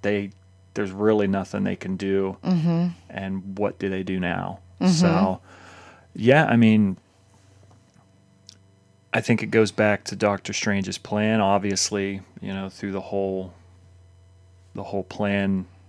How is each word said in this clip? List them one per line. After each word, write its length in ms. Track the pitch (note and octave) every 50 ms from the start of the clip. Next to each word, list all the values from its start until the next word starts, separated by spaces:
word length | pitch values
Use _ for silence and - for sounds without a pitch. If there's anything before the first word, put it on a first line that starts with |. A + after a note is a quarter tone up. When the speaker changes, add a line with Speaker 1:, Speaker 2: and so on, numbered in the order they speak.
Speaker 1:
they, 300 | - G2+ G#2 G2+ G2+ F#2+ - _ _ _ _ _ _ _ -
there's 160 | - G#2+ F#2+
really 360 | F#2 G2 G#2 A2 A2 G#2+ G2+
nothing 380 | F#2+ G2 G2 F#2+ - - G2+ G2
they 100 | G2 F#2
can 220 | - - F#2 F#2+
do." 400 | F#2 G2 G2 G2 G2 G2 F#2+ F#2+ - -
Speaker 2:
Mm-hmm. 440 | F3+ F#3 E3+ D#3 E3+ E3 E3+ F3 F3 E3+ - - -
Speaker 1:
And 480 | - F#3+ G3 F#3+ F#2+ F#2+ F#2 G2 F#2+ G2
what 180 | G#2 G2 - -
do 100 | G2+ G2
they 120 | F#2+ F#2+ F#2
do 140 | F#2+ F#2+ F#2
now? 400 | F2+ F2 F2+ F#2 F#2 F#2+ F#2+ - - - - -
Speaker 2:
Mm-hmm. 120 | - F#3 F3
Speaker 1:
So, 480 | D#3 F3 F3 E3 F#3 G3 F#3+ F#3 - - - - - - - - - - - - - _ _ -
yeah, 320 | - G#2+ A#2+ C3+ D3+ D#3
I 100 | - A#2+
mean, 400 | A#2 A#2 A2 G#2+ G#2+ G#2 G2 F#2 - _ _ _ _ _ _ _ _ _ _ _ _ _ _ _ _ _ _ _ _ _ _ _ _ _ _ _ _ _ - - _ _ _ _ _ _ _ _ _ _ - -
I 60 | A#2+
think 200 | A#2 - A#2 G#2+ A#2
it 40 |
goes 240 | A2 A2 A2+ A2 G2+
back 320 | - - G#2+ G#2 G#2 G2 -
to 100 | - G2+
Doctor 360 | F#2+ G#2+ G#2 G2+ F#2+ - - G#2
Strange's 440 | - - A2 G2+ G2 F#2+ G2 F#2+
plan. 420 | - - - G#2+ G#2+ G#2+ G#2+ A2 A2
Obviously, 800 | G2+ G2 G2+ G2 G2 G2+ G2 - - - G#2+ G2+ G2 G2 G2 G2 F#2+ _ - -
you 120 | - G2 F#2+
know, 160 | G2 G2 F#2
through 220 | - - - G2+ F#2+
the 80 | G2
whole, 520 | F#2 - G2+ G2 G2 F#2+ F#2+ F#2+ F#2 F2+ F2 - - - _ _ _ - _ _ _ _ _ _ _ _ _ _ _ _ _ _ _ _ -
the 100 | G#2 G2
whole 200 | - - G2 F#2
plan, 640 | - - - G#2 G2+ G2+ G2+ G2 G2 G2 F#2+ F2+ - - - -